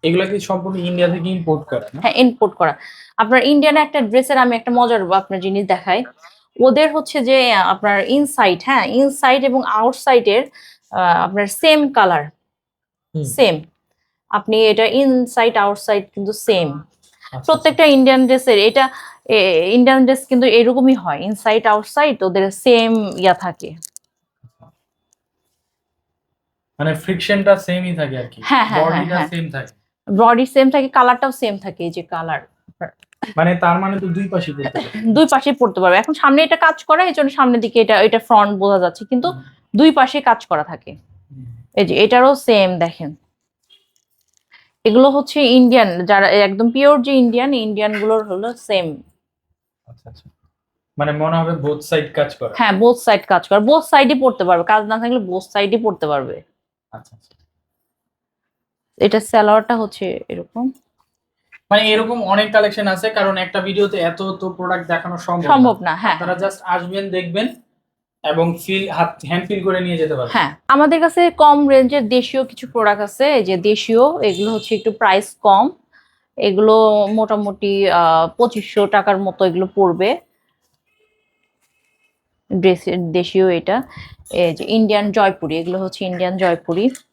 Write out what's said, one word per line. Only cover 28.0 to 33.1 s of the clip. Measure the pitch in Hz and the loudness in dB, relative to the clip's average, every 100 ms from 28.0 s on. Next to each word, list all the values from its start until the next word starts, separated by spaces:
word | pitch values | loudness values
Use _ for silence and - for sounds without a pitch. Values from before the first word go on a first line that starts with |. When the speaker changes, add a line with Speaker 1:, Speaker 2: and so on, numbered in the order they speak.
| 147 131 | -6 -8
Speaker 1:
আর | 117 | -12
কি। | - | -14
Speaker 2:
হ্যাঁ, | - 269 214 | -2 0 0
হ্যাঁ, | 214 | 0
হ্যাঁ, | 160 170 | 0 -2
Speaker 1:
বডিটা | 170 175 | -4 -4
Speaker 2:
হ্যাঁ। | 151 | -4
Speaker 1:
সেম | 175 160 | -6 -8
থাকে। | 135 127 _ _ _ - | -10 -14 _ _ _ -6
Speaker 2:
বডি | 196 226 240 254 | 2 4 4 2
সেম | 277 269 | 2 2
থাকে, | 285 262 | 2 0
কালারটাও | 254 247 240 269 | 2 2 2 -2
সেম | 254 233 202 | -4 -6 -6
থাকে, | 196 170 | -12 -10
এই | 170 | -10
যে | 170 | -10
কালার। | 175 170 165 147 - _ _ _ 165 _ _ | -12 -10 -8 -8 -10 _ _ _ -16 _ _